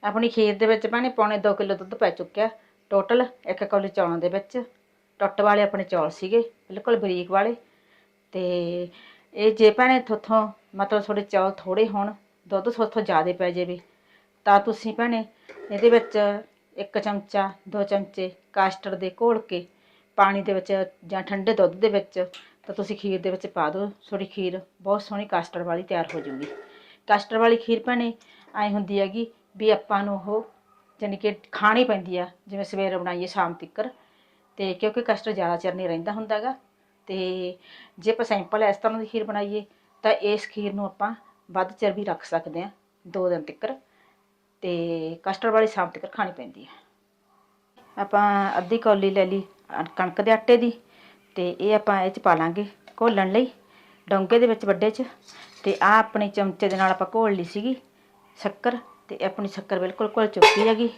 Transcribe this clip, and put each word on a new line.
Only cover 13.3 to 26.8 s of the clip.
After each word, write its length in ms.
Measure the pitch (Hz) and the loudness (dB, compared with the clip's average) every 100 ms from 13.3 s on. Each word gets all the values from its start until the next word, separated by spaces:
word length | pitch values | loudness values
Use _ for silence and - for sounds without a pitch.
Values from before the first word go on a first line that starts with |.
ਪੈ 180 | 180 180 | 0 -2
ਜਾਵੇ, 280 | 175 180 180 _ _ _ _ _ _ - | -2 -4 -6 _ _ _ _ _ _ 4
ਤਾਂ 140 | 202 | 4
ਤੁਸੀਂ 340 | 202 214 226 | 4 -4 -6
ਭੈਣੇ 320 | 214 240 226 220 _ _ - - | -2 -2 -2 -4 _ _ -20 -8
ਇਹਦੇ 180 | 202 233 | 4 6
ਵਿੱਚ 540 | 233 226 214 208 202 - _ _ - | 6 4 0 0 0 -8 _ _ -12
ਇੱਕ 220 | 202 214 | -6 -4
ਚਮਚਾ, 540 | 208 202 202 202 196 190 - | -2 -4 -4 -2 -2 -4 -10
ਦੋ 160 | 208 | -4
ਚਮਚੇ 480 | 202 202 196 - 185 185 _ | -2 -2 -4 -8 -8 -10 _
ਕਾਸਟਰਡ 420 | - 190 190 202 190 | 0 0 0 -8 -6
ਦੇ 160 | 185 185 | -6 0
ਘੋਲ 180 | 233 220 | 2 2
ਕੇ 260 | 220 180 175 _ _ _ _ - | -2 -8 -8 _ _ _ _ 2
ਪਾਣੀ 260 | 196 196 | 2 4
ਦੇ 120 | 196 | 0
ਵਿੱਚ 320 | 190 185 196 185 _ 170 | -2 0 -2 -2 _ -8
ਜਾਂ 140 | 190 | -8
ਠੰਡੇ 300 | 185 202 190 | -6 -4 0
ਦੁੱਧ 220 | 220 180 175 | 4 4 4
ਦੇ 140 | 220 | 2
ਵਿੱਚ 300 | 202 - - 180 - - _ - | 2 -2 -6 -6 -8 -20 _ -14
ਤਾਂ 80 | 202 | -8
ਤੁਸੀਂ 200 | 190 202 | -6 -6
ਖੀਰ 240 | 208 190 | -4 -4
ਦੇ 100 | 185 | -2
ਵਿੱਚ 160 | 185 190 | -6 -8
ਪਾ 220 | 190 156 | -2 -2
ਦਿਓ। 180 | 180 202 | -2 -6
ਤੁਹਾਡੀ 380 | 202 _ 196 190 | -8 _ -8 -8
ਖੀਰ 340 | - 185 185 185 _ | -6 -4 -6 -12 _
ਬਹੁਤ 200 | 190 202 | -2 -2
ਸੋਹਣੀ 240 | 202 202 208 | -2 -8 -4
ਕਾਸਟਰਡ 380 | 180 165 180 | -4 -4 -8
ਵਾਲੀ 200 | 175 170 | -4 -4
ਤਿਆਰ 240 | 185 180 170 165 | -2 -4 -4 -6
ਹੋ 40 | |
ਜਾਊਗੀ। 280 | 143 135 147 - - - | -8 -8 -10 -12 -20 -20